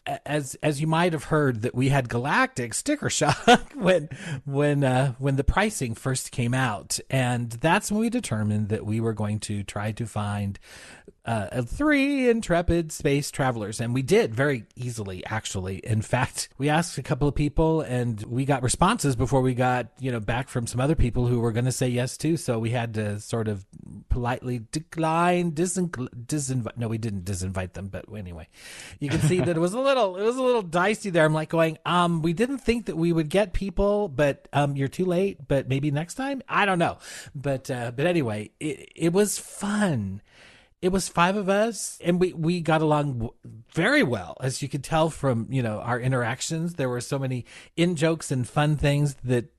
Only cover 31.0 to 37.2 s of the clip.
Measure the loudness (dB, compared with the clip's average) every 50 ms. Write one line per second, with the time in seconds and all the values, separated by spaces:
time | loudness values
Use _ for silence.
31 | -4 0 4 4 4 6 4 0 -2 0 2 2 2 2 0 -4 _ 0 2 2
32 | 4 2 2 2 0 0 2 2 0 -2 -2 -2 0 0 0 0 -2 -4 -2 0
33 | 0 2 2 2 0 2 2 2 2 2 0 -4 -4 -2 0 2 2 2 2 2
34 | 0 -2 0 2 2 2 2 -2 _ -2 0 2 2 2 0 -2 -2 -2 -2 -2
35 | -2 0 2 2 0 0 -2 -6 -4 0 0 0 2 0 -2 0 0 0 -2 -2
36 | -4 -6 -6 -6 -4 -4 -4 -6 -6 -2 0 2 2 2 2 2 2 0 0 -4
37 | -14 -16 -16 -16